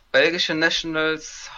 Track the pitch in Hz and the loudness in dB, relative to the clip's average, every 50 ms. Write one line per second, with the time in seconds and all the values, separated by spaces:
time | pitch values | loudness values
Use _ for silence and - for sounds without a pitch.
0 | _ _ - - 143 165 170 180 - - 165 156 165 170 170 - - 165 160 156 | _ _ 4 4 4 4 2 0 0 0 0 2 2 2 0 0 -2 -4 -2 0
1 | 156 160 156 156 156 - - - - - - | 0 0 -2 -4 -6 -12 -14 -14 -16 -16 -16